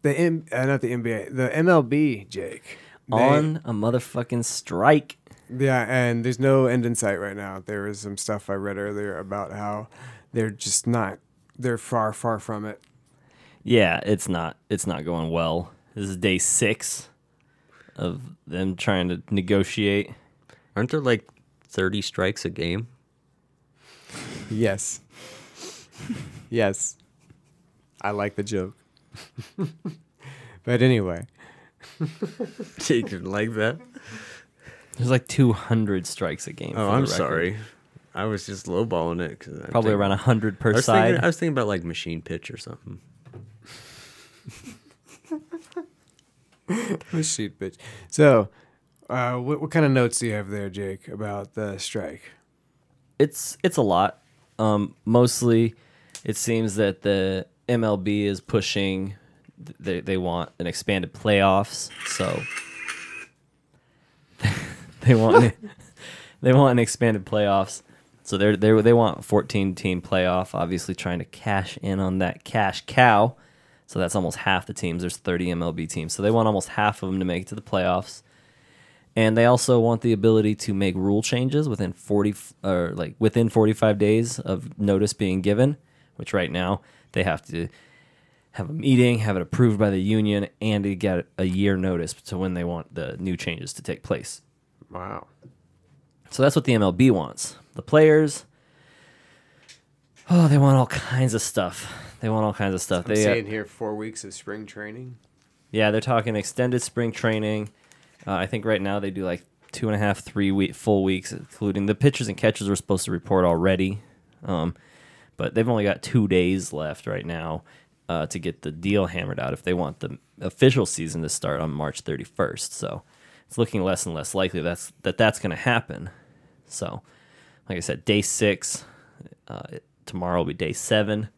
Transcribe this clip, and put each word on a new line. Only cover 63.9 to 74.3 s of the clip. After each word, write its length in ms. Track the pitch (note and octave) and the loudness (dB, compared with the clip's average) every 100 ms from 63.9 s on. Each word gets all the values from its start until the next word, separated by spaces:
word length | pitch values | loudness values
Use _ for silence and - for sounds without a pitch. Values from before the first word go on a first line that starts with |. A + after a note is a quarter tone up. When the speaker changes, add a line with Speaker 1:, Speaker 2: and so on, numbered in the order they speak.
| _ _ _ _ _ | _ _ _ _ _
Speaker 2:
<laughs> 100 | - - - - - - | -2 -2 -8 -14 -20 0
they 140 | B2 | 4
want 300 | A#2 A2+ A#2 | 6 8 8
an, 80 | A#2 - G#2 - - - | 8 2 -18 -20 -20 -20
<laughs> 400 | - - - _ | -20 -18 -20 _
they 120 | B2+ | 6
want 200 | C3 C3+ | 8 8
an 60 | A#2+ | 6
expanded 480 | A2 - A#2 G#2+ F#2 | 2 2 0 0 -2
playoffs. 560 | G#2+ G2+ G2 F#2+ - _ - _ _ | 0 2 2 0 -8 _ -20 _ _
So 160 | - G2 | -8 2
they're, 180 | G#2 G2 | 2 4
they're, 240 | G#2+ A2 | 6 6
they 120 | A2+ | 8
want 320 | A#2+ A2 - | 6 4 0
fourteen 500 | - G#2 - G#2+ F#2+ | 0 0 2 -2 0
team 260 | F2 F#2+ F2+ | -2 -2 -4
playoff. 540 | - F#2+ F2+ F2+ F#2+ | -2 0 2 0 -2
Obviously, 400 | G2 E2+ F2+ - | -4 -2 -4 -6
trying 240 | F#2 F#2 F2 | -6 -6 -6
to 60 | |
cash 520 | - - A2 G2 F#2 - | -8 -10 -2 -2 -2 -8
in 200 | G2 F#2+ | -4 -2
on 180 | F#2 F#2 | -2 0
that 260 | F2 - | -2 -4
cash 400 | - A#2 G2 - - | -4 0 0 -2 -2
cow. 480 | - B2 G#2 A2+ - _ _ _ _ _ | 6 6 6 4 0 _ _ _ _ _
So 120 | - | -4
that's 160 | F2 | -2
almost 240 | G2+ E2+ | 0 -2